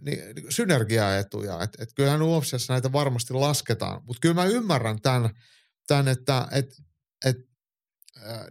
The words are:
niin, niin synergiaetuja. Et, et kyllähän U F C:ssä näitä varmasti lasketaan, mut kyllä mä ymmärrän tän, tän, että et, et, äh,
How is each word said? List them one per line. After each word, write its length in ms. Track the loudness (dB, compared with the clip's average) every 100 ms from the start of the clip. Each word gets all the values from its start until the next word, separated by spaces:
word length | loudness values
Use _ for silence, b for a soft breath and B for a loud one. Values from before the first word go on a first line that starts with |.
niin, 340 | -8 -8 -8
niin 180 | -16 -6
synergiaetuja. 1080 | -2 2 4 4 2 4 2 -2 -6 -8 -6
Et, 80 | -6 -8
et 100 | -12
kyllähän 280 | -2 0 2
U 180 | 2 2
F 40 |
C:ssä 280 | 0 -4 -2
näitä 200 | -2 0
varmasti 420 | 0 0 -2 -2
lasketaan, 680 | 0 0 0 -2 -4 -2 -8
mut 120 | -12 0
kyllä 140 | 2
mä 100 | 4
ymmärrän 560 | 2 2 2 0 0 0
tän, 300 | 2 2 0 b b b b b 0
tän, 220 | 2 4
että 400 | 0 0 0 0
et, 140 | -2 -4 -10 -20 _ _ _
et, 120 | 0 0 -6 _ _ _ _ _ -20 _ -14
äh, 200 | -14 -10